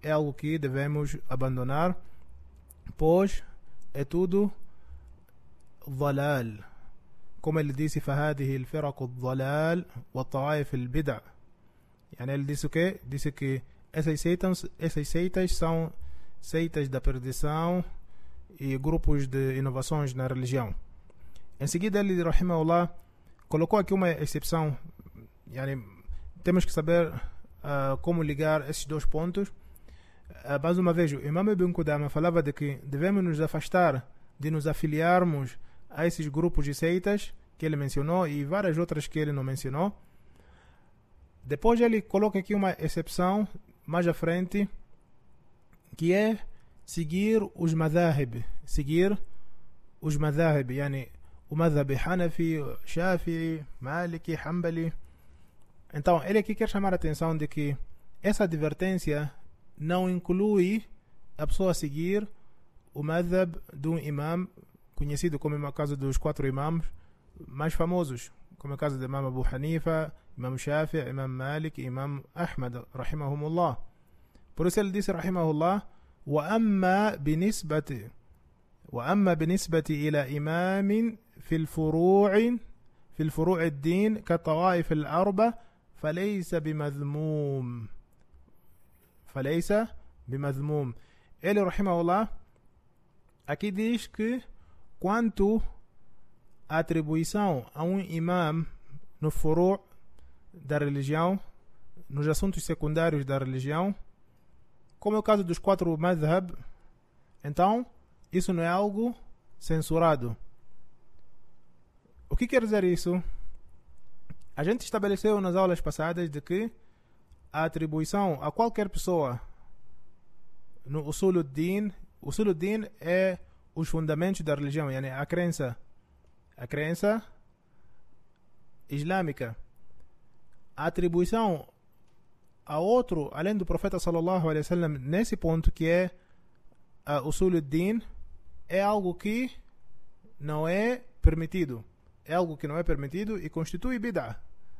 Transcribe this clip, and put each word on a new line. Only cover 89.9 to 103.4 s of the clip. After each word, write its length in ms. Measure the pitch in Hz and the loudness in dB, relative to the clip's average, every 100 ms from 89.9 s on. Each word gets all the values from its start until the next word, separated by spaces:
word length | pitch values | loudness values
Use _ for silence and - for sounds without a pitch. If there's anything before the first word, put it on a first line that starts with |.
| - - - - | -6 -18 -18 -8
بمذموم. 640 | 135 143 135 147 151 131 - - - _ - | -4 -2 -2 -2 -2 -2 -6 -16 -20 _ -6
Ele, 220 | 175 202 | 0 2
rahimahullah, 640 | 185 - 196 170 170 175 214 - - _ - _ _ _ _ _ _ _ - | 2 2 2 2 4 2 0 -4 -12 _ -20 _ _ _ _ _ _ _ -8
aqui 240 | 151 208 | -4 -4
diz 340 | 190 220 240 - | -2 0 -2 -4
que 380 | - 220 254 - - - - - - | -4 -2 -2 -6 -16 -20 -20 -18 -6
quanto 640 | 180 220 233 - 196 220 - - - - - - - - - - - | 0 0 0 2 2 4 0 -4 -18 -20 -16 -16 -16 -20 -20 -20 -4
à 80 | 160 | -2
atribuição 880 | 165 160 151 160 160 208 202 139 - | 0 0 0 0 0 0 2 0 -4
a 100 | 147 | -4
um 160 | 170 196 | -2 -2
imam 680 | 180 165 170 180 160 160 165 - - 147 - - | -2 -2 0 2 2 0 -2 -8 -12 -10 -10 -4
no 120 | 156 | 0
furu' 480 | - 156 165 185 196 - - - - - - - | 4 4 6 4 2 -4 -20 -18 -16 -18 -20 -20
da 240 | 180 139 147 | -14 -4 0
religião, 600 | 143 143 135 156 175 196 - - - - - - - | 0 0 0 2 2 0 -4 -14 -18 -14 -12 -12 -8
nos 200 | 139 151 | -2 0
assuntos 360 | 151 196 175 | 2 2 0
secundários 640 | - 160 151 156 165 147 135 | -2 -2 0 2 2 2 0
da 140 | |
religião, 560 | 135 | -2